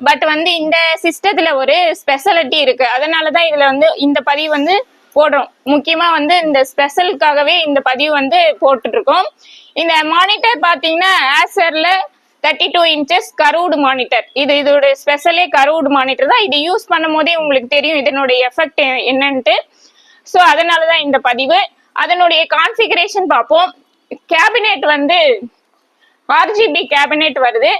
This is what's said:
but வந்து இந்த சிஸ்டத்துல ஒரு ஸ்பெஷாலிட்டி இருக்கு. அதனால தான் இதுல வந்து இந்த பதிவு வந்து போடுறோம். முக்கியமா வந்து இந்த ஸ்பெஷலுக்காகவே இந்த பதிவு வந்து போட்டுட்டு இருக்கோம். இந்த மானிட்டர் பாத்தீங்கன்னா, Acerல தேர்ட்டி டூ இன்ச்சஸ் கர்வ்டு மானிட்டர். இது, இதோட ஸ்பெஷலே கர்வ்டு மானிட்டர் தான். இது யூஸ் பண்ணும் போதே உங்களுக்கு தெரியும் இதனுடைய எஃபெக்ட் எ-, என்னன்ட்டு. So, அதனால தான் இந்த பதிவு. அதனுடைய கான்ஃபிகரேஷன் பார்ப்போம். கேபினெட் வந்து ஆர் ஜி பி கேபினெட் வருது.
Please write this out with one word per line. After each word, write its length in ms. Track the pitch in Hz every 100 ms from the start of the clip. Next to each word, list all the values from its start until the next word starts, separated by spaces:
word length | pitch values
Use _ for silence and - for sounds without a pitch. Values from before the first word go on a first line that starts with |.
but 200 | 269 302
வந்து 300 | 311 302 349
இந்த 440 | 339 311 330 330 320
சிஸ்டத்துல 520 | 339 - 392 415 330
ஒரு 420 | 269 262 330 339 - -
ஸ்பெஷாலிட்டி 480 | 277 392 339 262
இருக்கு. 320 | 311 262 254 247
அதனால 440 | 247 311 320 311
தான் 140 | 339
இதுல 200 | 330 294
வந்து 280 | 277 269 311 294
இந்த 240 | 285 285
பதிவு 300 | 294 285 311
வந்து 360 | 302 302 392 508 _ _
போடுறோம். 340 | 285 302 285 233 _
முக்கியமா 460 | 254 294 311 330 339
வந்து 280 | 320 294 359
இந்த 280 | 311 269 269 -
ஸ்பெஷலுக்காகவே 920 | 285 370 359 294 311 285 294 349 311
இந்த 140 | 277
பதிவு 320 | 262 254 302
வந்து 440 | 294 269 349 330 -
போட்டுட்டு 280 | 269 262 -
இருக்கோம். 440 | 226 262 339 392 - - - -
இந்த 320 | 285 330 320
மானிட்டர் 540 | 311 339 381 427 453 466
பாத்தீங்கன்னா, 540 | 339 339 330 330 370 359 269 302
Acerல 480 | 349 392 339 311 339 381 587 _ _ _
தேர்ட்டி 260 | 302 302 349
டூ 100 | 349
இன்ச்சஸ் 480 | 330 302 285 359 440 -
கர்வ்டு 340 | 302 311 359 302
மானிட்டர். 520 | 269 262 247 233 -
இது, 220 | 262 285
இதோட 380 | 285 285 285 277 277
ஸ்பெஷலே 440 | - 285 349 339 359
கர்வ்டு 400 | 294 277 320 285
மானிட்டர் 380 | 277 262 262 277
தான். 140 | 466
இது 160 | 403 285
யூஸ் 280 | 320 415 -
பண்ணும் 260 | 330 320
போதே 200 | 311 311
உங்களுக்கு 340 | 330 302 269 240
தெரியும் 300 | 285 294 302
இதனுடைய 500 | 269 269 269 254 247
எஃபெக்ட் 340 | 330 311 -
எ-, 200 | 269 254 208
என்னன்ட்டு. 440 | 262 277 262 294 392 - _ _ _ _ _
So, 200 | - 381
அதனால 440 | 339 302 339 330 320
தான் 140 | 330
இந்த 180 | 285 262
பதிவு. 500 | 262 240 269 349 392 _ _
அதனுடைய 540 | - 311 349 349 320 320 302
கான்ஃபிகரேஷன் 680 | 339 453 392 381 359 403 349
பார்ப்போம். 480 | 262 233 320 359 - _ _ - - -
கேபினெட் 520 | 320 427 453 427 285 302
வந்து 320 | 294 285 349 302 214 233 _ _ _ _ _ _ _ -
ஆர் 260 | 302 359
ஜி 160 | 415 453
பி 200 | 339 -
கேபினெட் 480 | 285 285 302 311 269 247
வருது. 300 | 226 294 415